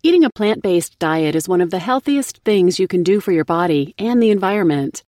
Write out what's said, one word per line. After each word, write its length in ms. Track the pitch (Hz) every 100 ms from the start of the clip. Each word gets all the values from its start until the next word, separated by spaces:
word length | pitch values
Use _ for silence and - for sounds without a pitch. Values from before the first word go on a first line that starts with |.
Eating 220 | 320 349
a 60 | 277
plant-based 680 | - 208 220 196 175 - _
diet 360 | 160 160 151 160
is 140 | 170
one 120 | 180
of 100 | 180
the 80 | 185
healthiest 580 | 185 262 - 285 262 - -
things 340 | 202 180 185
you 80 | 190
can 140 | 180
do 180 | 170 202
for 120 | 202
your 120 | 170
body 520 | 151 170 175 147 143 -
and 240 | 220 247
the 80 | 226
environment. 720 | 202 190 208 175 143 139 - _